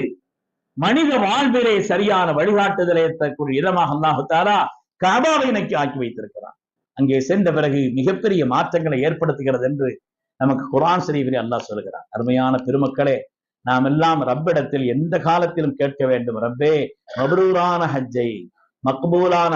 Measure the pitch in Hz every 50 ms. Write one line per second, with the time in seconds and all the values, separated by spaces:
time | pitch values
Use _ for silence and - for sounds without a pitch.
0 | 135 135 - - _ _ _ _ _ _ _ _ _ _ _ 135 156 196 240 311
1 | 330 285 277 240 208 190 220 269 285 254 226 247 233 226 214 196 - - 180 185
2 | 202 202 196 185 180 160 151 147 165 202 208 202 202 196 196 190 180 175 170 165
3 | 165 160 160 - 151 143 135 - 147 139 131 139 165 190 180 175 165 135 147 151
4 | 156 156 143 131 139 - 165 165 185 208 208 185 147 - - - _ _ _ -
5 | 180 185 202 247 277 320 311 294 262 254 226 208 165 - 139 151 143 135 139 139
6 | 123 117 - 113 107 - - - 98 92 - _ _ _ _ _ _ _ _ 131
7 | 135 135 135 135 131 147 180 202 190 170 151 151 151 147 135 143 135 127 117 135
8 | 131 185 190 - - 214 196 175 139 123 127 147 170 - - 165 160 160 143 127
9 | 135 160 156 160 165 160 139 143 135 135 131 120 127 131 147 139 135 127 - -
10 | _ _ _ _ _ _ _ - 131 139 131 127 - - 123 135 156 170 180 180
11 | - 165 147 143 131 127 131 123 113 117 120 113 - - 104 104 95 95 - -
12 | - _ - 110 117 123 127 127 127 131 131 127 - - 139 139 139 131 - -
13 | 139 139 131 107 - - _ _ _ _ _ _ - 123 127 127 135 139 147 156
14 | 160 165 160 151 131 123 127 147 156 185 160 147 135 - 143 139 131 123 120 139
15 | 160 165 175 165 - 165 170 175 175 170 175 170 156 143 135 - 143 139 139 -
16 | 139 127 127 120 120 120 110 110 113 120 123 127 147 151 156 147 127 - - _
17 | _ - - 120 131 147 175 180 190 185 185 175 175 175 175 170 170 147 131 135
18 | 127 117 117 123 120 117 107 98 - - _ _ _ _ _ _ - 131 135 135
19 | 165 170 175 180 180 180 175 175 170 165 160